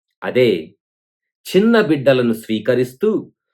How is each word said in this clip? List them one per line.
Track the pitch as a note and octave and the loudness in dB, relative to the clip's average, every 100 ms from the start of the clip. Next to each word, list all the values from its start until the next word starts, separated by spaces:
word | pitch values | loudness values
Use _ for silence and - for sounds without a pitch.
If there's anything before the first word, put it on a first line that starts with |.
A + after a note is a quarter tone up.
| _ _ | _ _
అదే | F#2+ B2 A#2+ F2 D#2+ _ _ _ _ _ _ _ - F#3 | -4 0 2 0 -6 _ _ _ _ _ _ _ -2 0
చిన్న | A3+ A3+ | 2 2
బిడ్డలను | G#3+ D3 C3 B2+ A#2+ | 2 0 2 2 0
స్వీకరిస్తూ | A2 - G#2+ C3 B2 B2+ - G#3+ F#3 - _ _ | -2 -6 -6 -2 -2 -2 -4 -2 -2 -6 _ _